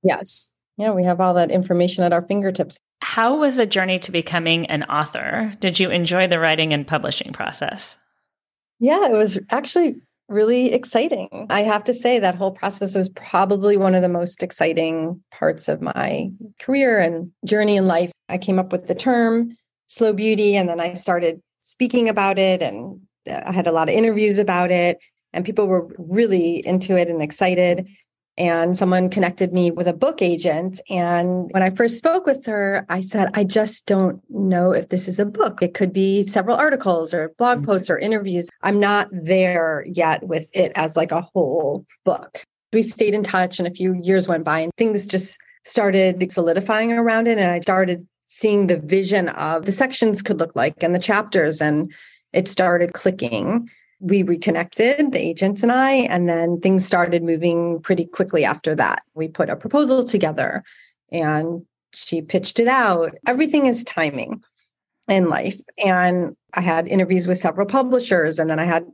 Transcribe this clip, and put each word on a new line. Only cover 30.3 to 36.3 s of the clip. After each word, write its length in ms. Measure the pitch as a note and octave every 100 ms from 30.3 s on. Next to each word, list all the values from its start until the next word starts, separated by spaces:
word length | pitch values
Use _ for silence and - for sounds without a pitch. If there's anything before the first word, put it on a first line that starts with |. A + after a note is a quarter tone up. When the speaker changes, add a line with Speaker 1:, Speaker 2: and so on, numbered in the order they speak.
| E3 F3 D#3 F#3 F#3+ -
Speaker 1:
And 640 | F#3 F3 F3 F3 F3+ F3+
when 100 | F#3+
I 100 | F#3
first 260 | F#3+ A#3 A#3
spoke 280 | E4 F4 F4+
with 200 | C4+ B3
her, 400 | G#3+ G3 G3 G3
I 140 | F3+
said, 280 | F#3+ G#3 F#3+
"I 100 | G#3
just 420 | G3+ A3 G#3+ - -
don't 360 | G3 F#3 F#3 _
know 420 | G#3 F#3+ F3+ F3+
if 160 | - -
this 220 | F3+ F#3
is 100 | F#3
a 60 | G#3
book. 360 | G#3 G#4 -
It 120 | F3+
could 180 | - F#3+
be 340 | F#3+ F#3+ G3
several 300 | G3